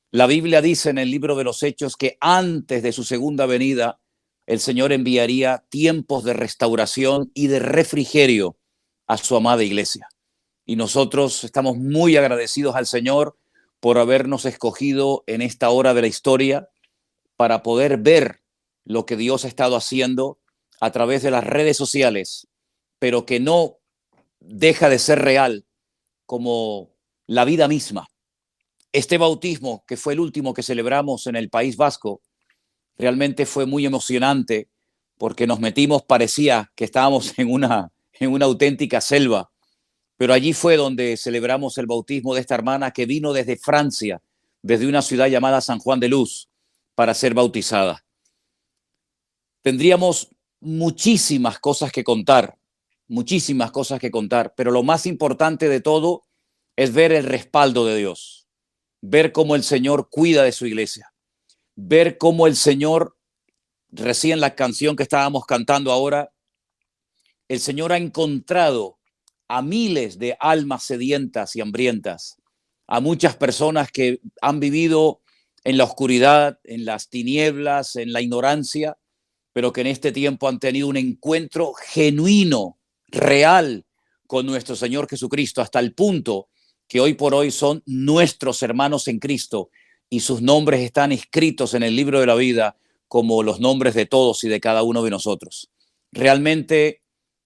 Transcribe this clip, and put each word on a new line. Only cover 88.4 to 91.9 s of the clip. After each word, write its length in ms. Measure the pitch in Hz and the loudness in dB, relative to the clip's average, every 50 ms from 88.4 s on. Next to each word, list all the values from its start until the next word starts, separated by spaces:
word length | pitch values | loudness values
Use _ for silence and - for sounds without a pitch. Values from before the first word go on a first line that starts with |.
| - 131 120 - 127 | -6 -6 -6 -4 -4
hermanos 440 | 113 117 127 139 143 147 139 - 135 | -4 -2 -2 -2 -2 -2 -4 -4 -6
en 120 | 117 113 | -6 -6
Cristo 500 | - 139 143 123 - - - 104 92 - _ _ _ _ _ _ _ _ | -6 -6 -6 -6 -6 -6 -8 -8 -8 -10 _ _ _ _ _ _ _ _
y 120 | 123 117 | -6 -4
sus 200 | - - 131 113 | -4 -4 -4 0
nombres 400 | 120 131 147 151 151 147 139 127 | 2 4 4 4 4 2 0 0
están 300 | 123 120 - 143 143 143 | 0 -2 0 0 0 2
escritos 640 | 139 113 - - - 160 160 160 156 151 131 - 123 | 0 -4 -6 -6 -2 0 0 0 0 -2 -2 -2 -2
en 100 | 120 117 | 0 0
el 120 | 113 | 0